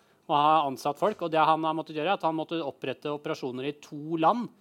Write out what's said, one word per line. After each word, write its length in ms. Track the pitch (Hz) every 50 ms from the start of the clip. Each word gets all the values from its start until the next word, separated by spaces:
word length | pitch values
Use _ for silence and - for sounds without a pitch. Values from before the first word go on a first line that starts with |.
| _ _ _ _ _ -
og 60 | 160 147
har 300 | 147 151 156 160 147 139
ansatt 320 | 131 117 - 147 143 -
folk, 240 | 170 202 214 - 175
og 60 | 165 156
det 80 | 156
han 220 | 156 156 160 156 160
har 80 | 160 156
måttet 240 | 160 156 - 160 151
gjøre, 140 | 147 175
er 80 | 196 185
at 80 | - 160
han 100 | 160 160
måtte 220 | 156 - 170 165
opprette 480 | 143 139 - - - 135 127 - - 151
operasjoner 600 | 147 147 147 151 156 - - 135 120 127 127 147
i 60 | 143 147
to 360 | - - 156 147 147 156 170 165
land, 280 | 160 160 208 240 233 - - _